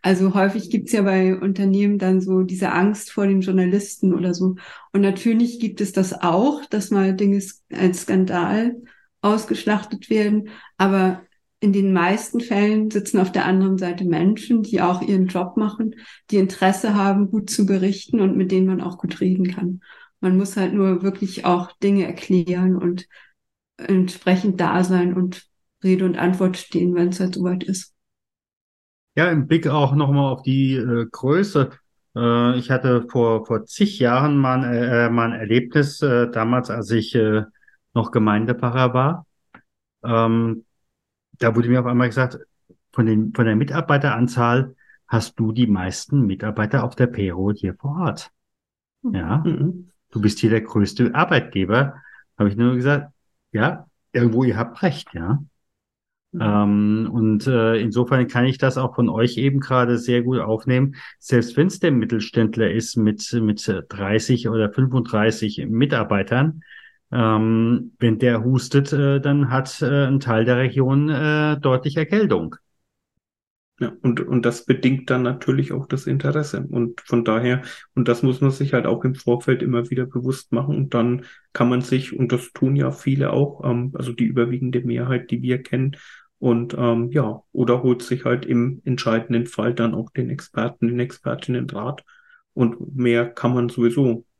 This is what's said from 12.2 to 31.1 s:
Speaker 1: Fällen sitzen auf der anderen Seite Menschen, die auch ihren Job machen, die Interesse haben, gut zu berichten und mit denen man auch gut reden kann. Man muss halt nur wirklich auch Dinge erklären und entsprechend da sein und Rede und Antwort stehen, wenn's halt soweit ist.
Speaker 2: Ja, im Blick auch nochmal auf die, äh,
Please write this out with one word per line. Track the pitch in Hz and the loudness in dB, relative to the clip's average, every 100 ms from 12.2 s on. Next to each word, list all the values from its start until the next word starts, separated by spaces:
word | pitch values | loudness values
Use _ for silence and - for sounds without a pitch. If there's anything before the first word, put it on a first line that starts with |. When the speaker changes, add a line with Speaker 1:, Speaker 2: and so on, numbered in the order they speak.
| - 233 | -2 -6
Speaker 1:
Fällen | 240 202 208 214 214 | -2 0 2 2 0
sitzen | 208 202 - | -2 0 0
auf | 185 | 2
der | - - | 0 0
anderen | 190 190 185 | 2 2 0
Seite | 180 175 180 | -2 -4 -2
Menschen, | 156 185 214 - 233 | 2 2 0 0 0
die | 208 196 | 0 0
auch | 175 185 | 0 0
ihren | - 196 185 | 0 0 0
Job | 180 180 - | -2 -4 -2
machen, | 208 208 220 - - - - | -2 -2 -6 -8 -16 -20 -2
die | 202 | 0
Interesse | 190 - 190 190 220 202 | 0 2 0 2 0 2
haben, | 196 196 196 | 2 2 0
gut | 220 - | -2 -4
zu | - 196 | 0 0
berichten | 190 185 190 - 226 | 2 0 -2 -2 0
und | 190 185 | 2 2
mit | 185 | 2
denen | 185 190 | 2 2
man | 185 | 0
auch | 175 - | -4 -8
gut | 185 - | -8 -2
reden | 190 185 180 | 0 0 0
kann. | - 180 185 - - - _ | -2 -6 -6 -12 -20 -20 _
Man | 185 185 | 2 2
muss | 196 208 | 2 -2
halt | 185 | 0
nur | 208 190 180 | 2 2 2
wirklich | 190 190 190 - 185 | -2 -4 -6 -2 0
auch | 180 180 - | 0 -2 -2
Dinge | 202 202 170 | 0 2 0
erklären | - - 185 170 180 185 185 | -6 0 2 2 0 2 2
und | 175 180 - - _ _ _ _ _ - | 0 -4 -10 -20 _ _ _ _ _ -12
entsprechend | - 190 180 - 175 185 208 185 | 0 0 0 -2 0 2 2 0
da | 165 185 | 0 2
sein | 180 185 180 | 2 2 2
und | 180 180 - - _ _ _ | 0 -2 -4 -16 _ _ _
Rede | 190 185 185 | 0 2 2
und | - | 0
Antwort | 175 185 185 185 | 0 2 0 -2
stehen, | - 175 180 175 | -4 -2 0 2
wenn's | 175 180 | 0 0
halt | 185 185 | -4 -2
soweit | 180 180 | -2 -2
ist. | - 190 - _ _ _ _ _ _ _ _ _ _ _ _ - | -4 -6 -8 _ _ _ _ _ _ _ _ _ _ _ _ 0
Speaker 2:
Ja, | 175 | 2
im | 160 139 | 2 2
Blick | 165 156 | 2 2
auch | 151 139 | 2 2
nochmal | 143 139 143 139 | 2 2 2 2
auf | 131 | -2
die, | 139 135 135 131 | -2 0 0 0
äh, | 120 117 117 | -2 -2 -4